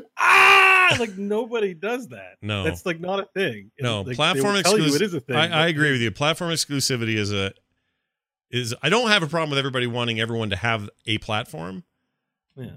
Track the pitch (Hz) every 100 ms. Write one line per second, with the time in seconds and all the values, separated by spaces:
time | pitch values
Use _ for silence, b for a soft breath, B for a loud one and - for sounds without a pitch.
0 | - - - 381 381 392 381 381 359 269
1 | 233 190 202 208 240 233 202 165 196 254
2 | 190 113 92 - 104 101 123 165 185 165
3 | 180 196 - 185 180 107 101 - 123 107
4 | 98 127 156 156 202 202 170 214 151 143
5 | 208 165 - 135 170 160 170 151 151 127
6 | 117 - 147 160 170 160 - 143 - 127
7 | 113 110 101 101 98 - _ _ _ _
8 | _ _ _ _ _ 123 117 123 147 220
9 | 233 208 156 165 156 139 135 123 123 120
10 | 120 110 113 117 110 98 117 113 104 -
11 | - 107 - 107 127 156 170 190 - _
12 | _ _ _ _ _ - 117